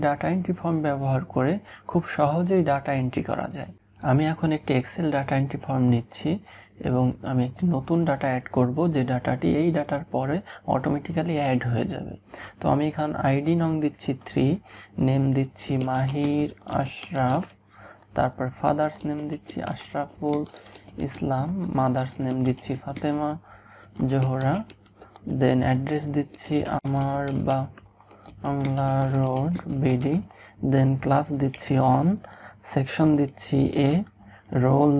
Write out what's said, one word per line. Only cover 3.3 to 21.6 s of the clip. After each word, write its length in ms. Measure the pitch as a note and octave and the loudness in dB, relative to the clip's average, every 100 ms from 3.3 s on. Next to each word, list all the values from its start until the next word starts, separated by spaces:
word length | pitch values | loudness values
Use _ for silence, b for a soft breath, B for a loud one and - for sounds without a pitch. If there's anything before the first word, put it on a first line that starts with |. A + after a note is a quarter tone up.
| - - C#3 | -4 -4 -8
যায়। 160 | - - _ - D3 | -12 -16 _ -8 2
আমি 140 | C3+ D#3 | 2 2
এখন 160 | D#3+ D#3+ D3+ | 0 0 0
একটি 140 | - B2+ | 0 0
Excel 280 | B2+ - D#3+ C#3+ | 0 -4 -2 0
data 180 | C3+ C3+ | 0 0
entry 180 | C#3 - - | 0 -4 -4
form 180 | C3 B2 | 2 4
নিচ্ছি 360 | A#2+ A#2+ - D3 G3 B B B - - | 4 0 -6 -4 -4 B B B -8 -2
এবং 160 | B2 B2+ - - | 2 2 0 -2
আমি 100 | C3 B2 | 0 0
একটি 140 | - F3+ C3+ | 0 0 0
নতুন 220 | C3+ E3 D#3+ | 0 0 2
data 180 | C3+ C#3 | 0 0
add 140 | B2+ - C3 | -2 -2 0
করব, 200 | B2 C3+ F3 | 2 2 0
যে 80 | D3 B2+ | 2 0
ডেটাটি 360 | B2+ B2 B2+ E3 D3 | 0 -2 0 0 2
এই 60 | E3+ D3+ | 2 0
ডেটার 260 | D3 C#3+ - | -2 -4 -4
পরে 240 | B2+ C3+ E3 - B - C3 | -4 -2 -2 -4 B -2 0
automatically 600 | C3+ C#3+ - E3 E3+ D3+ | 0 -2 -2 -4 -2 0
add 200 | C#3+ B2+ A#2+ | 0 0 0
হয়ে 140 | A#2+ - | -2 -2
যাবে। 200 | - - - - B B B | -4 -8 -12 -16 B B B
তো 60 | D#3 | 0
আমি 100 | C#3 D3+ | 2 0
এখানে 240 | D3 D3+ - C#3 | -2 -4 0 2
আইডি 260 | C#3 D3 E3+ | 2 2 2
নং 100 | E3 D#3 | 2 2
দিচ্ছি 280 | D3+ - - C3+ - | 0 -2 -4 -4 -4
three, 180 | C#3+ C3+ F#3+ B B B - C3 | 0 2 0 B B B -2 2
name 160 | C3+ C3+ C3+ | 4 2 2
দিচ্ছি 340 | C3+ - - C3 C3 | 0 -6 -4 -2 0
মাহির 580 | C3 C3+ C#3+ C#3+ D3 D3 - - - | 0 0 0 0 0 0 -4 -8 -4
আশরাফ, 640 | C3+ - - C#3 B2+ C#3+ F#3+ - _ B B B B - | -4 -6 -8 0 2 2 -2 -12 _ B B B B -2
তারপর 280 | C3 - B2+ - | -2 0 -6 -2
ফাদার্স 380 | D3 D3+ D3+ - D3 | 0 2 0 -2 -8
নেম 120 | D3 D3 | -6 -6
দিচ্ছি 260 | D3+ - - - | -8 -10 -8 -8
আশরাফুল 680 | - - C#3+ C#3+ - D3 D3 D3+ B B B B - C#3 | -8 -8 -8 -8 -6 -2 -2 -4 B B B B -8 -8
ইসলাম, 420 | - D3+ C3 D3+ F#3+ | -4 -2 -2 -2 -4